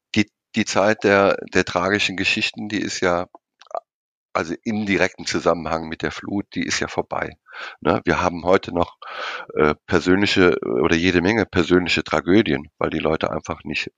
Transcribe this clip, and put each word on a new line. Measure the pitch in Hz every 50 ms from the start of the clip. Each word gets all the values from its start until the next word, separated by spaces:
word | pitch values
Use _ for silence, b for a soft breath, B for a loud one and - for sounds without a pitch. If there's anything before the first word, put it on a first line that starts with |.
| _ _ -
die, | - 104 - _ _ _ _ -
die | 110 104
Zeit | - - 104 95 107 110 - -
der, | 104 101 98 98 95 - - - -
der | - 92 90
tragischen | - - 90 90 92 104 104 - - 95
Geschichten, | 90 92 - - 110 107 - - - 110 104
die | 107 95
ist | 78 - - -
ja, | 92 90 87 87 90 - - - _ _ _ _ - _ - - - _ _ _ _ _ _ _ _ _
also | - 90 87 80 85 - _
im | 113 110 104 107
direkten | 98 95 82 90 92 - - 90
Zusammenhang | - - 82 76 85 82 85 80 80 82 82 82 80
mit | 80 -
der | - 76
Flut, | - - - - 98 101 98 - -
die | 92
ist | 82 - - -
ja | - -
vorbei. | - - - - - - - - - _ B B B B B B B B
Ne? | - 76 92 110 -
Wir | - 80 73
haben | 90 90 87 85 82
heute | 87 95 95 - -
noch, | 87 85 85 - - B B B B B B B B B B - -
äh, | 76 76 76 76 - _
persönliche | - 95 85 - 90 92 98 104 95 - 98 92 87 71 - -
oder | - 58 62 76 82 85
jede | 82 85 92 87 90
Menge | 85 95 113 113 92
persönliche | - - 95 82 - 90 92 90 80 - -
Tragödien, | - - - 78 - 85 92 110 110 90 71 67 76 78 _ -
weil | - 85
die | - 80
Leute | 76 78 80 80 - -
einfach | - 78 - - 82 - -
nicht | 82 76 - - - -